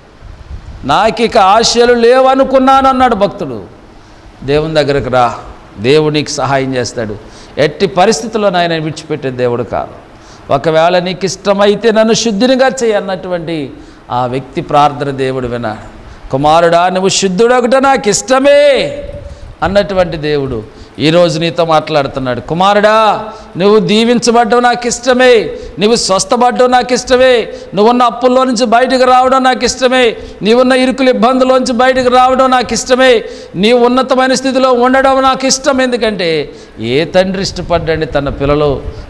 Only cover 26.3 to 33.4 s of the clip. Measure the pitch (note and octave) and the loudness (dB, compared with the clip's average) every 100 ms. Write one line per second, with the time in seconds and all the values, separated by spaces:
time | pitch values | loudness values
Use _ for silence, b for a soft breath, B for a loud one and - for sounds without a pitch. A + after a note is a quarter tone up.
26.3 | B3 B3 G#3 B3 B3 B3 B3 - B3+ B3+ | 0 0 2 2 2 0 -4 0 2 4
27.3 | A#3+ F#3 B B F3+ A3 B3 A#3+ - B3+ | 2 -2 B B 0 2 2 0 0 0
28.3 | B3+ C4 A3 B3 A#3 B3+ B3+ B3+ B3+ B3+ | 2 0 0 2 2 2 2 4 4 4
29.3 | C4 B3+ B3+ B3 - B3+ B3+ A#3+ - B | 2 0 0 -2 -2 0 2 0 -2 B
30.3 | B G3 A#3+ B3+ C4 C4 C4+ C4 G#3 A#3 | B 0 2 2 2 0 0 0 2 2
31.3 | C4 C4 C4 B3+ A#3 B3+ C4 B3 B3+ B3+ | 2 2 2 0 0 2 2 2 4 2
32.3 | B3+ C4 B3+ - A#3 - B3+ C4 A3+ - | 2 2 2 -2 -4 -2 2 4 2 -2
33.3 | B | B